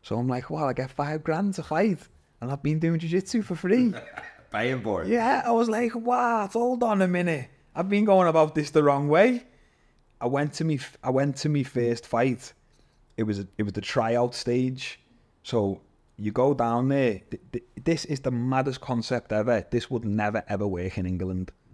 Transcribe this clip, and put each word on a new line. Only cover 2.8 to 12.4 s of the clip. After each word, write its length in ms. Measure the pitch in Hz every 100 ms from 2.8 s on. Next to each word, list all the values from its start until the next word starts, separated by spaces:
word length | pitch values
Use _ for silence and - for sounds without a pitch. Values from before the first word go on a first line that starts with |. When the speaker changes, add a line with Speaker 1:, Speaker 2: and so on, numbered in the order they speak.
| 165 165
Speaker 1:
jiu-jitsu 440 | 165 180 190 233
for 120 | 202
free." 380 | 170 180 233 247 175
Speaker 2:
<laughs> 520 | - - - - -
Paying 320 | 107 120 131
for 200 | 110 92
it. 60 | 87
Speaker 1:
Yeah, 340 | 233 226 -
I 60 | 240
was 160 | 233 233
like, 240 | 220 240
"What? 600 | 233 233 247 247 226 196
Hold 300 | 226 240 247
on 200 | 240 202
a 60 | 185
minute. 420 | 180 175 151 127 _ _
I've 140 | - 185
been 140 | 202 214
going 220 | 190 175
about 260 | 160 156
this 160 | 151 147
the 120 | 156
wrong 260 | 147 139 143
way." 360 | 156 220 240 - _ _ _ _ _ _ _
I 40 | 123
went 260 | 139 147
to 100 | -
me 120 | 160 143
f-, 200 | - -
I 80 | 127
went 260 | 131 143 139
to 100 | 156
me 160 | 147
first 420 | 131 123 120 117 -
fight. 460 | 117 131 120